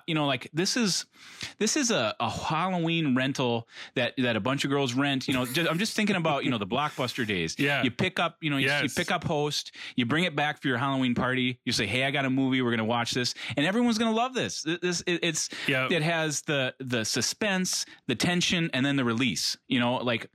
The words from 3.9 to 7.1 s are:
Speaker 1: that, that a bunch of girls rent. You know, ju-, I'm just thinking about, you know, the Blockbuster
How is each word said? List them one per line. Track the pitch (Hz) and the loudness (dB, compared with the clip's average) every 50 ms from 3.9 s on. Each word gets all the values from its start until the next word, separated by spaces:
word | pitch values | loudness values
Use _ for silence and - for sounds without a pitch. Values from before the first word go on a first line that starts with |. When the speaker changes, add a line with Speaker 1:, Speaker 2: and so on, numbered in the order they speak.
| - | -2
Speaker 1:
that, | 131 120 117 - - | -2 -2 0 0 0
that | 127 123 113 | 0 2 2
a | 110 | 2
bunch | 95 127 135 143 - | 0 0 0 0 0
of | 143 | 0
girls | 139 143 139 127 120 | 2 2 0 0 2
rent. | 131 139 143 139 135 - - | 0 2 2 0 0 0 0
You | 139 | 0
know, | 127 127 | 0 0
ju-, | 123 127 160 165 156 | 0 0 0 0 0
I'm | 160 170 | 0 0
just | 220 220 - | -2 -2 0
thinking | - 214 202 202 | 0 2 2 2
about, | 185 160 160 147 139 - | 2 2 2 0 0 0
you | 135 | 0
know, | 127 110 | -2 -2
the | 101 | -2
Blockbuster | 92 117 131 147 151 - - 135 117 | -2 0 0 0 -2 -2 -2 -4 -4